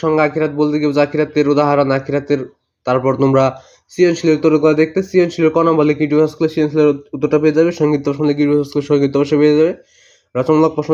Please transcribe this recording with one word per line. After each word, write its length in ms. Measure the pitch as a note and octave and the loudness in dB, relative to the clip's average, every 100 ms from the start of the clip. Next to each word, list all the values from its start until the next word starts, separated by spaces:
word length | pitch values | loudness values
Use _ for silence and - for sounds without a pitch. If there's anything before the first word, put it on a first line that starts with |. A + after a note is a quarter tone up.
সংজ্ঞা, 220 | E3 D#3 D3+ | -2 0 0
আখিরাত 240 | D3+ D#3 C#3+ | -2 -4 -2
বলতে 160 | D3+ D3+ | -2 -2
কি 60 | D3 | -2
বোঝো, 140 | C#3+ D3 | 0 0
আখিরাতের 400 | D3+ D3 D3+ C#3+ | -2 -2 0 0
উদাহরণ, 360 | C#3+ D3 C#3+ C3+ C3+ | 2 2 2 0 -2
আখিরাতের, 420 | C3+ C#3 C#3 C#3+ B2 _ _ _ - | -4 -6 -2 -4 -4 _ _ _ -4
তারপর 260 | B2+ B2+ B2+ | -2 0 0
তোমরা 220 | C3+ C3+ C3 - - _ _ | 2 2 0 -2 -14 _ _
সৃজনশীলের 420 | - F3 E3+ E3 D#3 | 0 0 2 0 2
উত্তরগুলো 360 | D#3+ D3+ D#3 D3+ | 2 2 2 2
দেখতে, 160 | D#3 F3 F#3+ | 0 -2 -2
সৃজনশীলের 440 | F#3 F3 - D#3+ E3 | 0 0 0 0 2
ক 20 | E3 | 2
নাম্বার 160 | D#3+ D3+ | 2 0
লিখে 140 | C#3+ | 0
ইউটিউবে 180 | D3+ D3 | 0 0
সার্চ 100 | D#3 D3+ | 0 0
করলে 120 | D#3+ | -4
সৃজনশীলের 340 | D#3+ D3+ D#3 D3 C#3 - | -2 -2 2 0 0 -6
উত্তরটা 240 | C#3 C#3+ D3+ | -6 -2 0
পেয়ে 140 | D#3 D3+ | 2 2
যাবে, 120 | E3+ E3+ | 0 0
সঙ্গীত 200 | D3+ D3 C#3+ | -2 -2 -2
প্রশ্ন 160 | C#3 D3+ | -2 -2
লিখে 140 | C#3+ | 0
ইউটিউবে 220 | C#3+ D3 | 0 0
সার্চ 80 | C#3+ | -2
করলে 140 | D3 C#3+ | -4 -2
সঙ্গীত 220 | D3 C#3 C#3 | 0 0 0
প্রশ্ন 160 | C#3+ D3 | 0 2
পেয়ে 140 | D3 D3+ | 2 4
যাবে, 140 | D#3+ - _ _ _ _ _ | 0 -2 _ _ _ _ _
রচনামূলক 380 | B2 B2+ D#3 D#3+ D#3 | -4 0 2 2 0
প্রশ্ন 160 | D3+ | -2